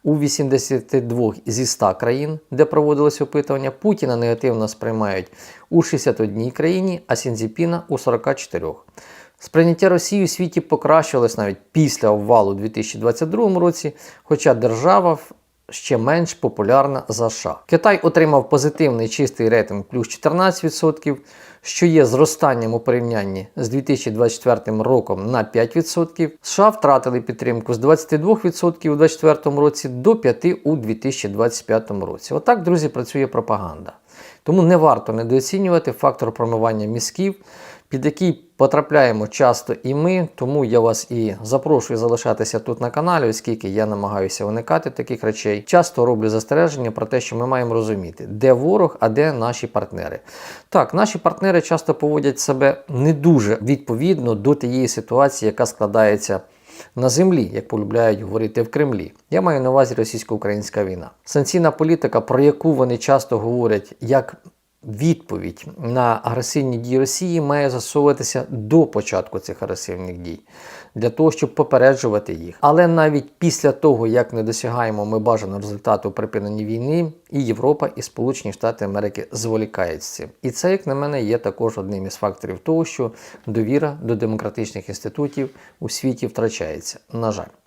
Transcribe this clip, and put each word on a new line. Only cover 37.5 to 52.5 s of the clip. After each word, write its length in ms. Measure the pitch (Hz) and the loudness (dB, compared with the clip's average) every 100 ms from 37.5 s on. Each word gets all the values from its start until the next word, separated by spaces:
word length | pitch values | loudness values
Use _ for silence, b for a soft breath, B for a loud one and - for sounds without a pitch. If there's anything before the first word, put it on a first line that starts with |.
| B B B B | B B B B
під 160 | 135 | -4
який 280 | 147 147 185 - _ _ | -4 0 -2 -2 _ _
потрапляємо 720 | 139 147 147 151 127 110 107 | 4 4 2 4 4 2 -4
часто 480 | - 131 117 - - | 2 2 2 -4 -6
і 120 | 127 | -2
ми, 340 | 139 170 185 170 | 0 0 0 -2
тому 300 | - 127 147 | -4 -2 0
я 160 | 120 117 | 2 4
вас 300 | 113 110 - | 4 0 -4
і 240 | 120 110 98 | -4 -2 -4
запрошую 560 | 107 131 151 143 - 117 | -2 -2 2 2 2 -2
залишатися 600 | 117 117 123 110 110 113 | 0 0 0 -2 -2 -4
тут 220 | 120 120 | -6 -6
на 100 | 120 | -4
каналі, 380 | 147 170 170 120 | -2 0 0 0
оскільки 400 | 110 - 110 95 | -2 -6 -6 -4
я 180 | 101 107 | -2 -2
намагаюся 580 | 101 101 101 95 - | -4 -4 -4 -4 -4
уникати 460 | 104 110 113 160 - | -6 -6 -2 -2 -2
таких 340 | - 120 120 | -10 -8 -4
речей. 380 | 110 107 107 104 | -4 -4 -4 -4
Часто 440 | - 180 170 - 120 | 2 2 4 2 2
роблю 220 | 113 110 | 2 0
застереження 640 | 110 - 147 170 139 117 | -2 0 0 0 -2 -6
про 160 | 107 110 | -6 -4
те, 140 | 131 | -4
що 160 | - 120 | -4 -6
ми 100 | 123 | -2
маємо 280 | 131 120 | -2 0
розуміти, 520 | 113 110 101 87 - - | -2 -2 -4 -6 -12 -12
де 240 | 104 131 | 0 4
ворог, 440 | 123 147 208 170 - | 4 4 2 2 2
а 80 | 117 | 0
де 240 | 110 156 | 2 0
наші 340 | 131 113 120 117 | 0 -4 -4 -4
партнери. 540 | 104 104 92 82 - B B B B B | -6 -6 -10 -10 -12 B B B B B
Так, 260 | 185 127 | 0 2
наші 240 | 170 214 170 | 0 0 0
партнери 420 | 170 - 196 175 | -2 0 2 2
часто 340 | - 160 - | 2 -2 -2
поводять 440 | 151 147 151 143 143 | -2 0 0 0 -2
себе 440 | - | -4